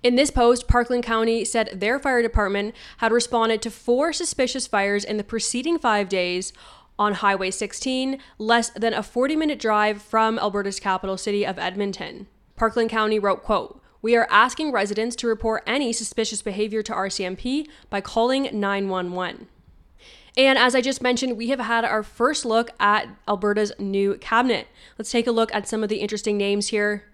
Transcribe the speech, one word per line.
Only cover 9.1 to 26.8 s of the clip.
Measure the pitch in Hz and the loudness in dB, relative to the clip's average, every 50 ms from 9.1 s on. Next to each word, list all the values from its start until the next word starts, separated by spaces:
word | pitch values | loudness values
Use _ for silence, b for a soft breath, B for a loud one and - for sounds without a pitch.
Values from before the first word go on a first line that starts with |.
| - 240 254 285 311 311 320 302 294 - | -2 0 0 0 2 0 0 0 -2 -2
drive | - 220 214 214 214 214 214 208 | 0 0 2 2 2 2 0 -4
from | - - - 220 220 220 226 | -8 -2 0 2 2 2 0
Alberta's | 226 - 208 190 202 196 196 196 - | 0 -2 -2 -2 -2 -4 -4 -6 -4
capital | - 202 185 185 - 196 190 | -2 -2 -2 -2 -2 -4 -6
city | 185 - 214 202 202 202 | -4 -4 -2 -2 0 -2
of | - 185 | -2 -4
Edmonton. | 185 170 180 185 202 208 202 185 - 175 147 143 - 196 - _ _ _ _ _ | -4 -6 -6 -2 -2 -4 -4 -4 -8 -10 -12 -12 -16 -18 -20 _ _ _ _ _
Parkland | - 226 226 214 247 226 226 | -2 -2 0 2 0 0 0
County | 226 226 214 214 220 | 0 0 0 2 2
wrote, | 214 196 202 190 - - | 2 2 0 0 0 0
quote, | - 214 185 - - - - b b b b | -2 -2 -2 -2 -6 -14 -20 b b b b
"We | - 220 240 | 0 2 4
are | 233 226 - | 4 4 6
asking | 190 208 233 254 - - 311 302 254 | 6 6 6 6 2 -4 -4 -2 0
residents | 214 202 202 208 214 220 240 233 | 0 0 0 -2 -2 -2 -4 -4
to | - - | -4 -2
report | 233 226 214 - 220 220 - - | -2 -2 0 -2 -2 -2 -2 -2
any | - 226 285 294 233 233 | -2 -2 0 0 -2 -2
suspicious | - 226 - - - 220 214 220 196 | -4 -6 -6 -4 -4 -4 -4 -4 -6
behavior | - - 180 202 208 220 208 220 208 | -8 -6 -4 -4 -4 -2 -2 -4 -4
to | 208 196 | -4 -4
R | - 190 196 | -4 -4 -4
C | 190 - 190 | -4 -4 -4
M | 180 190 | -6 -6
P | 185 - 247 262 294 302 B B B B B | -6 -4 -2 -2 -2 -4 B B B B B
by | - 202 | -6 -6
calling | 196 - - 233 226 247 262 269 277 - - 208 | -6 -2 0 2 2 4 2 0 0 -2 -2 -2
nine | 202 196 202 196 196 190 | 0 0 0 0 -2 -2
one | 190 185 180 175 175 | -2 -2 -4 -4 -4
one." | 185 180 170 - - - - _ _ _ - - - _ _ _ B B B B B B B B | -4 -4 -6 -6 -10 -18 -20 _ _ _ -20 -20 -20 _ _ _ B B B B B B B B
And | - 262 269 269 | 4 6 6 6
as | 262 240 254 240 | 6 4 4 4
I | 262 | 2
just | 233 269 262 - | 2 2 -2 0
mentioned, | 247 247 247 240 262 254 240 | 0 0 0 0 0 -2 -4
we | 208 233 | -4 -2
have | 233 277 269 | -4 -2 -2
had | 233 214 233 233 226 | -2 0 0 0 0
our | - - 214 214 | 0 0 -2 -2
first | - - - 233 269 302 - - | -6 -4 0 0 2 2 0 -2
look | 240 220 226 233 233 - | 2 2 2 2 0 -2
at | - 202 208 208 214 - 226 - - _ | 0 2 4 4 2 0 -4 -12 -14 _
Alberta's | - 208 190 202 208 202 208 214 202 - - | -2 -2 0 2 0 2 2 0 -2 -2 -6
new | 196 196 196 196 196 196 196 | -6 -2 0 0 2 0 0
cabinet. | - - - 220 226 247 254 226 156 - - B B B B B | -2 -2 0 2 2 4 4 2 0 -2 -10 B B B B B
Let's | - 220 - | -12 -10 -2
take | - 240 233 | 0 0 0
a | 247 | 2
look | 233 226 226 220 - | 2 2 0 0 0
at | 208 202 | -4 -4
some | - - 220 | -2 -4 -2
of | 220 | -2
the | 202 214 - | -2 -2 -2
interesting | - 208 214 202 - 220 208 | -2 -4 -4 -4 -2 -2 0
names | 208 202 202 202 202 196 | 0 2 0 0 0 -2
here. | - - 208 | -2 -2 0